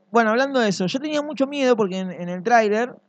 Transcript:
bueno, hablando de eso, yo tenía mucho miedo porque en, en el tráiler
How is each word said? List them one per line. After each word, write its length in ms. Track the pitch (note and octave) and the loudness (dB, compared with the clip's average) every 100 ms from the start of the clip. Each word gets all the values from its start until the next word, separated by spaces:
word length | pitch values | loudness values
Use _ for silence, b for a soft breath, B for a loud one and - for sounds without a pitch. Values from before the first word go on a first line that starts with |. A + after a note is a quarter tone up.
| - | -2
bueno, 200 | A#3 A3 | 2 2
hablando 280 | A#3 C#4 C4+ | 2 2 2
de 120 | G#3+ | 0
eso, 160 | F#3 F3+ | 0 -2
yo 120 | C4+ | -4
tenía 220 | D4+ D4 | -4 -4
mucho 260 | D4 C4+ C4+ | -4 -2 -2
miedo 300 | C#4+ B3+ A3+ | 0 2 2
porque 220 | G3 F#3 | 0 -4
en, 120 | F#3 | -8
en 200 | D#3 F3 | -8 -8
el 120 | F3+ | -4
tráiler 520 | G3 A#3 G#3 G#3+ B3 - | 2 4 4 0 -2 -8